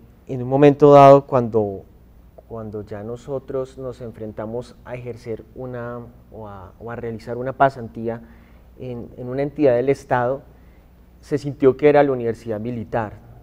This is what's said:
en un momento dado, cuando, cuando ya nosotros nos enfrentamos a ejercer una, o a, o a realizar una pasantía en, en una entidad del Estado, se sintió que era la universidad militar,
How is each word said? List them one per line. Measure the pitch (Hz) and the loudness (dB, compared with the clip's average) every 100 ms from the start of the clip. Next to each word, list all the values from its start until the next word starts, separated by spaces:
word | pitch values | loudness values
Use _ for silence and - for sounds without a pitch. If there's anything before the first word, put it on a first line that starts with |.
| - - - | -20 -20 -12
en | 131 | -10
un | 123 | -4
momento | 135 147 139 147 | 4 4 6 8
dado, | 143 139 139 139 | 10 10 10 6
cuando, | 135 120 110 101 95 - - - - - - - | -2 0 -2 -2 -6 -16 -20 -20 -20 -20 -20 -18
cuando | 113 107 104 | -14 -12 -12
ya | 98 104 | -12 -14
nosotros | 107 120 147 135 131 135 131 131 | -12 -14 -10 -12 -8 -8 -8 -12
nos | 131 117 | -14 -12
enfrentamos | 120 110 107 104 107 117 123 - | -16 -12 -14 -10 -10 -10 -12 -18
a | - | -16
ejercer | 127 123 113 120 110 - - | -14 -14 -14 -12 -12 -14 -16
una, | 127 123 117 120 117 117 - | -12 -10 -10 -12 -16 -20 -20
o | 110 107 | -18 -18
a, | 98 92 - | -18 -20 -18
o | 113 | -14
a | 117 | -10
realizar | 117 113 123 120 | -10 -10 -10 -8
una | 127 | -6
pasantía | 127 135 131 113 - 113 113 113 - - - - - | 0 -2 -2 -14 -10 -8 -10 -14 -20 -20 -20 -20 -18
en, | 127 120 - - | -14 -14 -16 -14
en | 123 | -10
una | 131 | -6
entidad | 147 151 151 | -6 2 2
del | 120 135 | 4 0
Estado, | 135 - 127 123 139 - - - - - - - - | -2 -2 -2 -2 -4 -10 -20 -20 -20 -20 -20 -20 -20
se | - 147 | -8 -6
sintió | 143 135 135 127 | -6 2 2 4
que | 147 | 4
era | 143 | 4
la | 143 | 4
universidad | 127 117 110 117 104 | 0 -4 -6 -8 -8
militar, | 113 120 104 123 107 98 - - | -8 -10 -6 -6 -6 -12 -20 -20